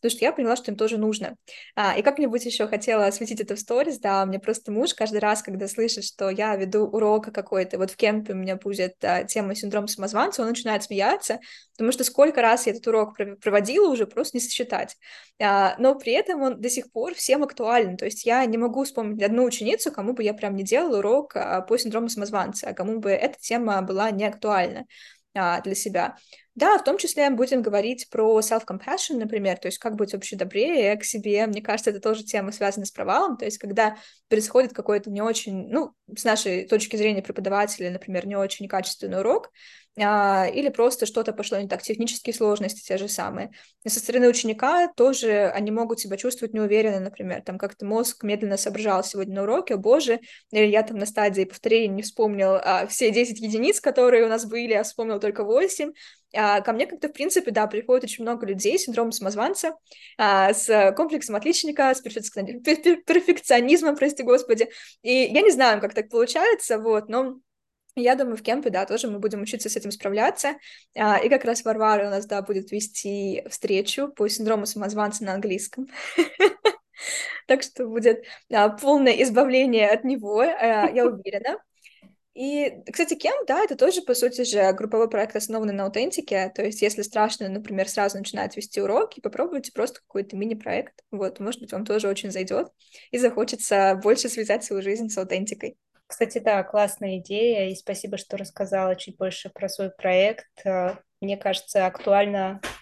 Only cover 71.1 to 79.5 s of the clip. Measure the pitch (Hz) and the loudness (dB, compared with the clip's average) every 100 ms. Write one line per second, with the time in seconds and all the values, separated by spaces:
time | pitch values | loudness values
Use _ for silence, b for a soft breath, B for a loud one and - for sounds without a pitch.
71.1 | 202 233 262 240 240 226 220 214 208 202 | 4 4 2 2 -2 -2 2 2 2 2
72.1 | 196 208 202 196 196 196 208 214 - 202 | -4 -4 -6 -4 -6 -4 -8 -6 -8 -8
73.1 | 202 196 - - - 214 196 208 - 285 | -6 -4 -6 -8 -8 -2 0 0 -4 -4
74.1 | - 214 - 214 214 208 208 202 214 208 | -2 -2 0 0 0 -2 -6 -6 -2 -2
75.1 | 208 202 190 208 190 - - 269 B B | -2 -6 -4 -2 -4 -6 -10 -12 B B
76.1 | - 302 - 370 - 440 - _ B B | -2 -2 4 2 4 0 0 _ B B
77.1 | B B B - 269 - - 233 226 226 | B B B 2 2 2 -6 -4 4 4
78.1 | 226 B B - 214 208 214 277 294 254 | 4 B B -2 4 4 4 4 6 6
79.1 | - 254 226 269 | 6 4 4 6